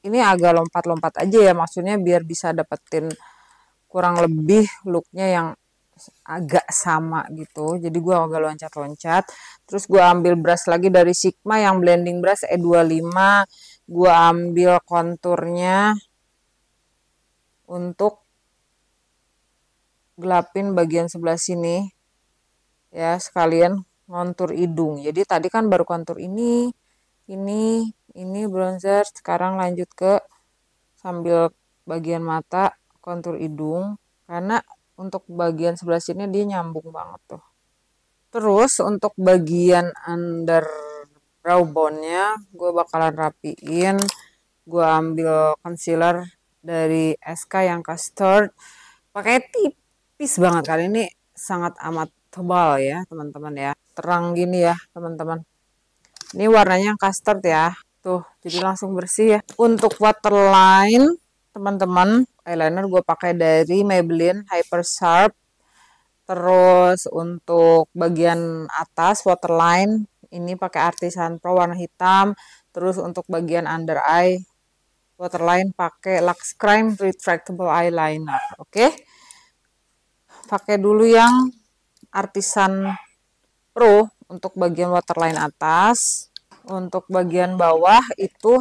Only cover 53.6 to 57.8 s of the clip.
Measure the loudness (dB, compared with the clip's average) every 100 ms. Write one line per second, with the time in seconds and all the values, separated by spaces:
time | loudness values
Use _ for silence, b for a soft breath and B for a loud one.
53.6 | -8 -10 _ -12 -4 -2 -2 -4 -2 0
54.6 | 0 0 _ -16 -14 -10 -10 -10 -12 _
55.6 | _ _ _ _ _ -20 -14 -4 4 4
56.6 | 6 2 0 -2 -4 -2 -2 0 2 2
57.6 | 0 -4